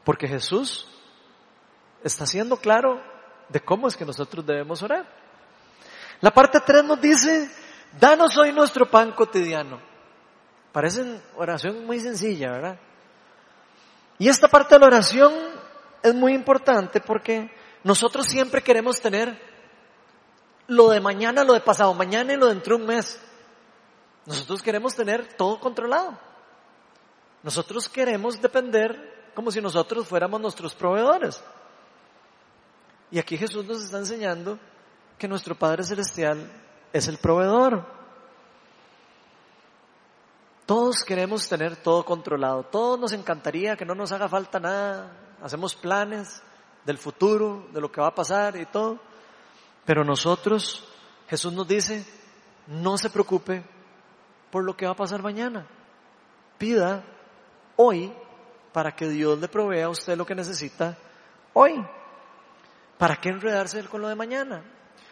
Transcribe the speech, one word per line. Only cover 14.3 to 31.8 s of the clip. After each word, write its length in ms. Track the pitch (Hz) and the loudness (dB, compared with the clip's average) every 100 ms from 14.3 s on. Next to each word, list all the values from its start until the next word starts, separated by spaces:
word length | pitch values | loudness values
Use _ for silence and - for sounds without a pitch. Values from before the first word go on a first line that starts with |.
| 277 302 | 4 6
parte 260 | 285 277 | 6 8
de 60 | 285 | 10
la 60 | 269 | 10
oración 460 | 240 - 240 285 311 320 - - - - - | 8 4 6 6 4 -10 -14 -20 -20 -20 0
es 120 | 226 | 2
muy 180 | 240 254 | 4 2
importante 680 | 269 247 269 277 233 185 208 | 2 2 0 2 2 2 -4
porque 540 | - 220 - 220 220 - - - | -2 -6 -2 -6 -6 -16 -20 -8
nosotros 420 | 190 196 233 269 269 | 0 2 2 -2 -4
siempre 360 | 262 254 269 | -2 0 0
queremos 380 | 254 233 233 247 | 2 2 2 -2
tener 380 | 220 196 233 226 - - - - _ _ _ _ _ _ _ _ - | -2 -2 -4 -8 -20 -20 -20 -20 _ _ _ _ _ _ _ _ 0
lo 240 | 240 226 | 8 8
de 100 | 214 | 8
mañana, 440 | 196 196 226 254 | 0 -2 -2 2
lo 80 | 269 | 6
de 80 | 240 | 6
pasado 320 | - 208 202 | 6 4 4
mañana 380 | 180 185 214 254 | 2 -2 -2 -2
y 40 | 277 | 2
lo 100 | 247 | 4
de 80 | |
dentro 220 | 196 165 233 | 2 0 -2
de 60 | |
un 60 | 220 | 0
mes. 320 | 233 - - - - - _ _ _ _ _ _ _ - | -4 -4 -10 -20 -20 -20 _ _ _ _ _ _ _ -12
Nosotros 360 | 135 139 190 | -10 -8 -6
queremos 320 | 220 208 247 | -4 -2 -2
tener 400 | 254 208 226 233 | -4 -2 -2 -4
todo 260 | - 190 214 | -2 -2 -2
controlado. 580 | 254 247 233 285 370 226 - - _ _ _ _ _ _ _ _ _ _ | -6 -6 -2 -2 -2 -10 -20 -20 _ _ _ _ _ _ _ _ _ _
Nosotros 460 | 151 170 165 214 - | -10 -8 -6 -8 -8
queremos 520 | - 247 214 220 220 | -4 -2 -2 -4 -4
depender 880 | 240 262 254 220 220 233 - - - | -2 -2 0 0 0 -6 -18 -20 -18
como 160 | - 233 | -10 -6
si 80 | 208 | -6
nosotros 460 | 202 165 165 233 226 | -4 -2 -2 -4 -4
fuéramos 340 | 180 180 214 | -2 -2 -4
nuestros 340 | 214 - 165 | -6 -8 -12
proveedores. 680 | - 180 196 247 359 240 - - - - _ | -4 -2 0 2 2 0 -8 -20 -20 -20 _